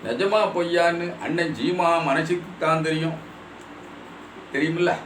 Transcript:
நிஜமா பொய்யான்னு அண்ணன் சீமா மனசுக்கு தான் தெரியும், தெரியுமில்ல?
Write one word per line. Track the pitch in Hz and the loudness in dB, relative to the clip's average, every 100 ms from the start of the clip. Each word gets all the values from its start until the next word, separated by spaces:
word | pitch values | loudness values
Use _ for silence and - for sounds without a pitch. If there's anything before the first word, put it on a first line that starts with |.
நிஜமா | 110 120 196 214 202 | -4 0 2 4 2
பொய்யான்னு | 175 170 170 170 170 175 - | 2 2 4 4 2 -4 -4
அண்ணன் | 123 165 165 113 | -2 0 0 0
சீமா | 156 180 170 165 | 0 4 4 4
மனசுக்கு | 151 151 160 175 - - | 4 2 2 -2 -4 -2
தான் | 156 160 | 0 2
தெரியும், | 156 160 160 160 - - - - - - - - - - - - - | 2 0 -2 -4 -12 -18 -18 -18 -18 -18 -16 -18 -18 -18 -16 -16 -6
தெரியுமில்ல? | 139 156 165 175 156 | 0 0 2 2 0